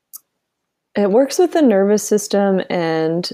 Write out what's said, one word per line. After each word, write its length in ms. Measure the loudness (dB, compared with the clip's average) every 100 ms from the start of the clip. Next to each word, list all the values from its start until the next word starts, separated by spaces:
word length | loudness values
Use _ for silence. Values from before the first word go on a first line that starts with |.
| _ -20 _ _ _ _ _ _ _
it 160 | -2 2
works 280 | 2 2 0
with 140 | 0
the 100 | 2
nervous 400 | 2 4 2 0 0
system 540 | -4 -2 -2 0 -2 -2
and 540 | -4 -2 -2 -2 -4 -6